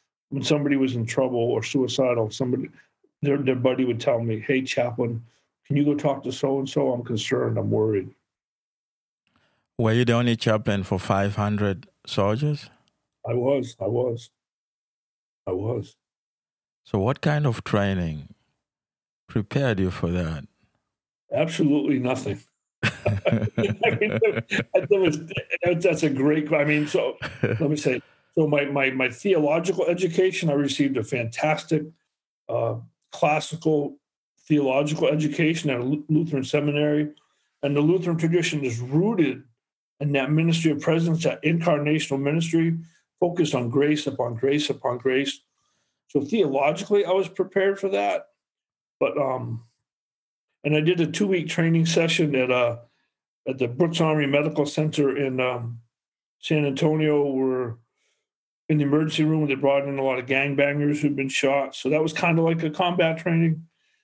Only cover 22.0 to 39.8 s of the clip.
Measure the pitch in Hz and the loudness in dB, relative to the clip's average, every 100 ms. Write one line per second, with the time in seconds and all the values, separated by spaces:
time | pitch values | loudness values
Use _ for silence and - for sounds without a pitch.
22 | 123 131 104 - - _ _ _ - - | 0 -2 -4 -10 -12 _ _ _ -6 -4
23 | - 101 - 113 104 - - - 233 117 | -2 0 0 0 -2 -2 -2 0 -2 0
24 | 214 110 220 113 - - 143 185 - 202 | 0 2 0 0 -4 -6 0 -2 2 2
25 | 180 151 165 - - - 175 170 185 156 | 2 0 -6 -12 -8 -2 0 2 2 2
26 | 156 131 139 156 151 151 147 151 147 - | 0 2 2 2 2 2 2 2 0 0
27 | 123 - - - 110 113 147 151 147 123 | -2 -4 -12 -4 -2 0 0 0 0 -2
28 | - _ _ - 151 147 143 143 135 131 | -6 _ _ 0 2 2 0 0 0 0
29 | 127 110 202 180 147 160 175 190 160 175 | -2 -2 0 2 2 0 0 0 0 0
30 | 180 165 185 175 165 143 139 - 139 127 | 0 2 2 2 0 2 0 0 0 0
31 | 107 123 117 - 156 151 - 160 151 - | -2 -4 -4 -2 0 0 0 -2 -2 -14
32 | _ _ _ _ - 120 117 117 - _ | _ _ _ _ -6 -4 -2 -4 -10 _
33 | _ - 160 151 - 160 160 156 143 - | _ -2 0 0 -4 -4 0 0 -2 -8
34 | _ _ _ _ _ 151 135 131 151 156 | _ _ _ _ _ 2 4 2 0 0
35 | 156 151 151 - 156 165 147 123 127 151 | 2 2 0 2 0 2 -2 -2 -2 -4
36 | - 156 165 143 131 147 147 147 151 147 | 0 0 2 -2 -2 0 0 0 2 0
37 | 151 - _ _ _ _ 143 143 151 180 | -2 -8 _ _ _ _ -2 2 4 2
38 | 170 165 160 175 165 151 135 113 123 143 | 0 0 2 2 0 -2 -4 -4 -2 2
39 | 202 214 143 120 - _ _ _ | 2 2 0 0 -12 _ _ _